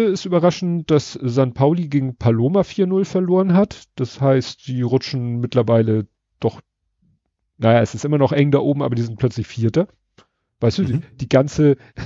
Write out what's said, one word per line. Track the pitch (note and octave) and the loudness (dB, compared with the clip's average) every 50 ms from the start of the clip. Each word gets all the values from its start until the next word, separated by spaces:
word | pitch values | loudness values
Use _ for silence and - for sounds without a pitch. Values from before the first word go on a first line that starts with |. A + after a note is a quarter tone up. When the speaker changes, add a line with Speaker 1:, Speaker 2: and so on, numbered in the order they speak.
| A3+ | 2
Speaker 1:
ist | G#3 F#3+ F#3+ - | 0 -2 -4 -4
überraschend, | F#3+ F3+ E3+ D#3+ F3+ E3 - F#3 F3 E3+ E3+ D#3 - | -2 0 2 2 0 0 0 -4 -4 -4 -4 0 0
dass | D#3 C#3+ - - - - | 0 0 0 -2 -8 -8
San | C#3 B2 A#2+ C3+ C3+ B2+ A#2+ | -6 -2 0 0 0 0 0
Pauli | - C3+ D3 E3 F3 E3+ D3 | 0 0 2 2 0 -2 -2
gegen | C#3 C#3+ C3 C3 B2 | -2 -2 -2 -2 -4
Paloma | - - A#2 A#2 A2+ A#2 C#3 F3+ G3+ | -2 0 0 2 2 2 2 2 0
vier | F3+ - - - F#3+ | -2 -2 -2 -2 0
null | F3+ F#3 F#3+ E3+ | 0 0 0 -2
verloren | - - F#3 F#3 F3 F3+ F#3 F#3+ G3 E3+ | -2 -2 -2 0 2 2 2 2 2 2
hat. | F#3 G#3 - - - - _ _ | 2 2 0 -4 -12 -20 _ _
Das | - B2+ - - - | -8 -8 -6 -4 -2
heißt, | C3+ C#3 C3+ C3 B2+ - - - - - | 0 2 2 2 0 -4 -10 -14 -10 -8
die | B2+ B2+ | -4 -4
rutschen | B2 A#2 B2 C3 - - - C3 A#2+ A#2+ A#2+ A#2+ | -2 0 0 -2 -2 -4 -6 -6 -4 -4 -4 -4
mittlerweile | A#2+ A#2 - A#2+ A#2 A2 A#2 A2+ A2+ A2+ A2 G#2+ G#2 - _ _ _ _ _ _ | -6 -2 -2 0 2 2 2 2 2 2 0 -2 -2 -6 _ _ _ _ _ _
doch, | - A#2 - - - _ _ _ _ _ _ _ _ _ _ _ _ _ _ _ _ _ _ | -4 -4 -4 -6 -12 _ _ _ _ _ _ _ _ _ _ _ _ _ _ _ _ _ _
naja, | - A2+ A2+ A#2 A#2 | -2 2 4 4 4
es | A2+ - - | 2 0 -4
ist | A2 - | -6 -2
immer | D3 D3+ D3 | -2 2 2
noch | C#3 B2+ | 2 2
eng | - C#3+ C#3+ D3 | 2 2 2 2
da | C#3 C#3 | 2 2
oben, | - C#3+ C#3+ C#3 | 2 0 -2 -2
aber | C#3 B2 A#2+ | -2 -2 -2
die | A#2 | -4
sind | A#2 A2+ A2+ G#2+ | -4 -6 -4 -4
plötzlich | - B2 - A#2+ G#2+ | -4 -2 -2 -4 -8
Vierter. | - - A#2 A2+ A2+ G#2+ D#3+ F#3+ - _ _ _ _ _ _ _ _ _ _ _ _ _ _ | -8 -4 -2 -2 0 0 0 -2 -2 _ _ _ _ _ _ _ _ _ _ _ _ _ _
Weißt | A#2 A#2 - - | -2 0 0 0
du, | |
Speaker 2:
Mhm. | F#3+ | -2
Speaker 1:
die, | C3+ A#2 D#3+ - - - - | -2 -2 -4 -6 -10 -12 -12
die | C3+ - | -4 2
ganze, | - B2+ C#3 D3 - - D3+ C#3+ C#3 - - - _ - - | 2 2 2 2 0 2 2 2 2 0 -4 -12 _ -14 -14